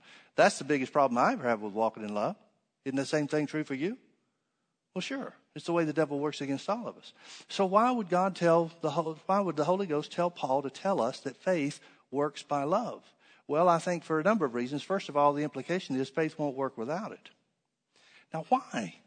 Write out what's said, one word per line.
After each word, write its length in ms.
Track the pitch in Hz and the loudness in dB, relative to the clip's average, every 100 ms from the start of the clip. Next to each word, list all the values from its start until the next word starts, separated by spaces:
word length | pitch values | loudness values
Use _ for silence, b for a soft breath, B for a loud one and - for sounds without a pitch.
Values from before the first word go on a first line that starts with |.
| B B B - | B B B 4
That's 240 | 190 - | 4 4
the 40 | |
biggest 300 | 139 143 127 | -2 0 2
problem 240 | 147 135 120 | 2 4 4
I 160 | 170 | 2
ever 140 | 247 127 | 2 0
have 140 | 110 | 0
with 120 | 107 | -2
walking 300 | 101 110 117 | 0 -2 -2
in 100 | 107 | -6
love. 220 | 104 131 208 _ _ _ _ 135 | -2 -2 -4 _ _ _ _ -6
Isn't 120 | 135 | -4
the 80 | 131 | 0
same 220 | 156 147 | -2 0
thing 200 | 151 143 | -2 -2
true 160 | 156 | -4
for 100 | 147 | -6
you? 240 | 135 175 254 _ _ _ _ _ _ _ _ _ | -4 -4 -6 _ _ _ _ _ _ _ _ _
Well, 80 | 190 | -10
sure. 340 | - 269 - - _ 151 | -6 -8 -8 -14 _ -12
It's 100 | - | -2
the 80 | |
way 120 | 170 156 | 0 2
the 80 | |
devil 260 | 147 147 143 | 2 0 0
works 200 | 151 143 | -2 -4
against 300 | 139 139 - | -4 -4 -4
all 180 | 226 160 | -6 -6
of 100 | 82 | -12
us. 160 | - - B B B | -20 -20 B B B
So 160 | - 190 | -2 4
why 240 | 202 240 | 4 4
would 200 | 247 180 | 2 0
God 260 | 180 190 175 | 2 2 2
tell 360 | 170 170 165 - | 4 4 4 -4
the 100 | 156 | -2
Hol-, 280 | 156 160 156 - | -2 -4 -8 0
why 140 | 196 | 0
would 160 | 190 151 | 0 0
the 80 | |
Holy 240 | 151 190 190 | 2 2 0
Ghost 240 | 147 147 | -2 -2
tell 180 | - 175 | -2 -2
Paul 320 | - 139 135 | -2 0 0
to 80 | 139 | -2
tell 320 | - 190 175 | -4 -2 0
us 180 | 117 - | 0 -2
that 160 | 139 - | -10 -6
faith 420 | 185 175 139 - b b b | -2 0 -2 -6 b b b
works 320 | 135 147 - | -4 -2 -4
by 200 | - 143 | -4 -2
love? 400 | 143 196 202 104 - _ b b - | 0 -2 -2 -10 -16 _ b b -4
Well, 220 | 147 180 | 2 4
I 100 | 165 | 4
think 240 | 180 170 | 2 -4
for 160 | - 156 | -2 0
a 40 | |
number 220 | 170 220 139 | 2 2 0
of 80 | |
reasons. 300 | 120 123 143 | -2 -4 -6
First 260 | - 196 - | -4 -4 0
of 80 | 143 | 4
all, 160 | 143 | 4
the 100 | 143 | 4
implication 520 | 151 135 131 180 - 131 | -2 -4 -4 -4 -2 -4
is 140 | 131 | -2
faith 280 | - 156 - | -2 -2 -2
won't 180 | 147 131 | -4 -2
work 220 | 131 117 | -6 -4
without 340 | 117 170 208 | -6 -6 -8
it. 200 | 104 - _ _ _ _ _ _ b b b b | -14 -20 _ _ _ _ _ _ b b b b
Now, 140 | 160 - | -8 2
why? 500 | 262 - 127 156 - | 2 2 -4 -4 -10